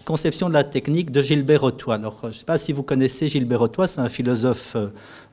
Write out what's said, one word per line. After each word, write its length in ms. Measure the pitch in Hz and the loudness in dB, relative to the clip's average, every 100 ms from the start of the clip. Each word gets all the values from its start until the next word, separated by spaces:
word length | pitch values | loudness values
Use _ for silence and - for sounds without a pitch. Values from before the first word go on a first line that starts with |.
conception 460 | - 160 - - 180 | -4 -2 0 0 0
de 40 | |
la 120 | 151 143 | 2 2
technique 440 | 135 135 160 165 | -2 0 -2 0
de 120 | 135 | 0
Gilbert 400 | 135 147 135 151 | 2 2 4 4
Rotois. 340 | 135 127 - 110 | 4 -2 -4 -4
Alors, 220 | 110 104 | -4 -10
je 40 | 117 | -12
ne 40 | |
sais 100 | 110 | -10
pas 140 | - 165 | -2 -2
si 160 | - | 0
vous 100 | 143 | -4
connaissez 460 | 131 135 131 - 156 | -2 2 2 2 -2
Gilbert 300 | 147 123 123 | 0 0 2
Rotois, 280 | 117 - 139 | 2 2 -2
c'est 140 | - | 0
un 80 | 120 | -4
philosophe, 640 | - 123 120 123 123 - 117 | -2 -2 2 0 0 -4 -4
euh, 140 | 104 104 - - - | -6 -8 -20 -20 -16